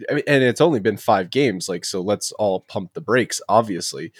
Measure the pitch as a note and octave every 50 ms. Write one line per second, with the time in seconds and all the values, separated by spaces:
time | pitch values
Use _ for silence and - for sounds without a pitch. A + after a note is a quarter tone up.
0 | - - C#3 D3 - D3 D3 C3+ C3 B2 A2+ - D3 F3 D3+ A2 F#2+ A2 G#2 -
1 | - - G#2+ G2 F#2 E2+ - C3 D3 B2+ F#2+ F2+ - - F2+ E2+ - - - F#2+
2 | F2+ G2+ G#2 G2 - - - - G#2+ G2+ F#2+ F#2+ - - - A2 F#2+ - _ -
3 | E2 - A2+ B2+ G#2+ - - - - - G2+ A2+ A#2 G#2+ F#2 E2+ F2+ - - C#2
4 | D#2+ E2+ -